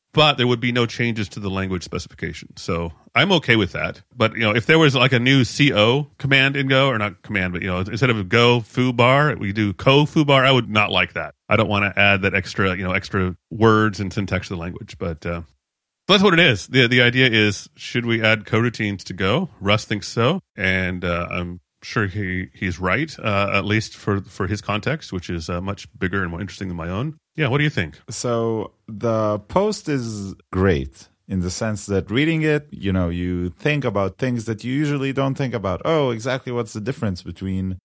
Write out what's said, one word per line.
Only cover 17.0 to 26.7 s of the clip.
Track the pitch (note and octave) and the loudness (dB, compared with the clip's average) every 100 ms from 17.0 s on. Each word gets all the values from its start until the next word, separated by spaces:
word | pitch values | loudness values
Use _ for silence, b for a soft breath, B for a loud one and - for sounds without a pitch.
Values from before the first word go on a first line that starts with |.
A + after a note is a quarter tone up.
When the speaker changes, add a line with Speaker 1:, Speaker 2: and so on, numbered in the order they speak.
Speaker 1:
idea | A#2+ B2+ C3 | 6 6 4
is, | A2 G#2+ G2 - - | 4 2 0 -10 -16
should | - B2 A#2 | -6 -4 -2
we | A2+ | 0
add | A2 A2 G#2 | 2 2 0
coroutines | A2 A#2+ A2 G#2+ G2 - | 0 0 -2 -4 -6 -8
to | |
Go? | F#2+ F#2+ C3 F#3+ - | -4 0 0 -2 -4
Russ | F#2+ G#2+ - | 0 0 0
thinks | G#2 - | -6 -4
so, | - A#2+ F#3 - - | 0 0 0 -6 -4
and, | F#2+ F#2 F2+ F2+ F2+ | -2 0 -2 -4 -4
uh, | F2 E2+ | -4 -4
I'm | F2+ F2 F2 _ _ | -6 -6 -10 _ _
sure | - B2 G2+ | -6 -2 -2
he, | F#2 F#2+ F#2 F#2+ | -2 -4 -6 -8
he's | - F#2+ E2+ | -6 -6 -2
right, | F#2 G#2 D#3+ - | 0 0 -2 -6
uh, | A2+ G2+ G2+ | -2 0 0
at | G2+ | 0
least | F#2 A2 - - | 0 -2 -2 -8
for, | - G2 | -2 -2
for | F#2 - F#2 | -4 -6 -4
his | G#2 | -4
context, | - G#2 A2 D#3 - | -4 -4 -2 -6 -6
which | F#2 - | -8 -6
is, | F2 E2 | -8 -4
uh, | F2 | -6
much | F#2+ G2+ - - | -6 -10 -12 -6
bigger | F#2 G2 | -4 -2
and | F2+ | -4
more | E2+ | -6
interesting | G2 - | -10 -8
than | F#2+ | -8